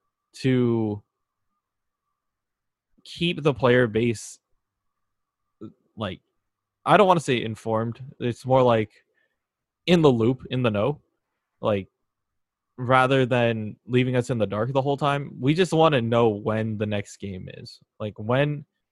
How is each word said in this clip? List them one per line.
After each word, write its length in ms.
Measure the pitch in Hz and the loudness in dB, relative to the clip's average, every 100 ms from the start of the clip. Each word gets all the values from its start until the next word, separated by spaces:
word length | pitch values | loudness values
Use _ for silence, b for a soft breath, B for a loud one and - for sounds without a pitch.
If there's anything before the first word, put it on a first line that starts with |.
| _ _ _ - | _ _ _ -4
to 600 | 131 127 120 117 110 104 _ _ _ _ _ _ _ _ _ _ _ _ _ _ _ _ _ _ _ _ | 0 2 2 0 -2 -6 _ _ _ _ _ _ _ _ _ _ _ _ _ _ _ _ _ _ _ _
keep 380 | - - 175 - | -18 -6 -4 -2
the 120 | 147 | -2
player 320 | 131 127 123 117 | 2 4 4 4
base, 520 | 110 120 107 - - _ _ _ _ _ _ _ _ _ _ _ _ 110 _ _ - | 2 0 -2 -10 -20 _ _ _ _ _ _ _ _ _ _ _ _ -20 _ _ -10
like, 240 | 107 92 _ _ _ _ _ _ | -10 -10 _ _ _ _ _ _
I 140 | - 175 | 2 4
don't 80 | 185 | 6
wanna 140 | 170 | 2
say 220 | 143 120 | 0 -4
informed. 580 | 113 107 113 110 117 113 131 - | -4 -8 -4 -4 -4 -10 -16 -8
It's 240 | 120 113 | -6 -6
more 180 | 127 131 | 0 4
like 280 | 123 113 107 _ _ _ _ _ _ _ _ _ - | 4 2 0 _ _ _ _ _ _ _ _ _ 2
in 160 | 175 | 4
the 80 | 151 | 6
loop, 320 | 120 113 131 - | 4 0 -2 -6
in 120 | 127 | -4
the 80 | 123 | -2
know, 300 | 104 120 151 _ _ _ _ _ - | 0 -2 -4 _ _ _ _ _ -8
like, 280 | 113 101 92 _ _ _ _ _ _ _ _ - | -4 -4 -6 _ _ _ _ _ _ _ _ -10
rather 500 | 120 131 127 135 123 | 2 2 4 2 2
than 500 | 123 117 113 107 - - | 2 0 -2 -8 -12 -2
leaving 300 | 127 127 127 | 0 0 -2
us 140 | 120 | -2
in 80 | 120 | -2
the 80 | 98 | -2
dark 260 | 104 120 | -2 -2
the 100 | 135 | -2
whole 140 | 139 139 | -2 -2
time. 400 | 143 143 131 - | -2 -2 -6 -4
We 160 | 127 | 0
just 180 | 160 175 | 0 2
wanna 280 | 160 160 135 | 4 4 4
know 260 | 113 117 117 | 2 2 2
when 500 | 104 110 110 110 104 | 0 -2 -2 -4 -4
the 80 | 107 | -4
next 320 | 104 - - | -4 -6 -14
game 300 | 98 92 92 | -12 -12 -14
is. 260 | - - - _ - | -18 -20 -20 _ -12
Like, 180 | 107 104 | -12 -8
when, 460 | 107 127 147 147 - _ _ | -2 0 0 -4 -12 _ _